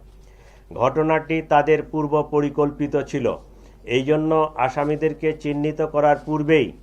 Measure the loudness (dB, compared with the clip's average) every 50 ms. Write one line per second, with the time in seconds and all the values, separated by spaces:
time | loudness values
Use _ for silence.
0 | -20 -20 -20 -20 -20 -20 -20 -20 -20 -20 -20 -20 -20 -16 -4 -2 0 0 0 0
1 | 0 0 0 0 -2 -2 -4 -4 0 2 2 4 4 4 2 2 0 -2 -4 -4
2 | -2 0 0 0 0 0 0 0 0 0 0 0 0 0 -2 -4 -4 -2 -2 -4
3 | -4 -4 -4 -2 -2 -2 -2 -4 -10 -18 -20 -20 -20 -20 -20 -18 -6 -2 -2 0
4 | 2 2 0 2 2 2 2 2 2 0 0 -2 -2 -2 0 -2 -2 -2 -2 -2
5 | -2 -2 -2 -2 -4 -4 -4 -4 -4 -4 -2 -2 -2 -2 -2 -2 -4 -2 0 2
6 | 4 4 2 2 0 -4 -4 -2 2 4 4 4 2 0 -4 -12